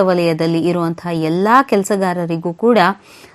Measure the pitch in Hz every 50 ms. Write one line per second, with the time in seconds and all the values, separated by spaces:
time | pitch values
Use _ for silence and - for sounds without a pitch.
0 | 196 185 180 180 170 165 165 160 165 165 165 165 160 175 175 175 170 165 165 -
1 | - 175 170 160 160 160 165 180 196 214 240 269 277 - 220 202 190 - 214 196
2 | 190 185 175 180 175 165 165 165 170 175 170 - 220 233 240 208 175 185 196 -
3 | - - - - - - -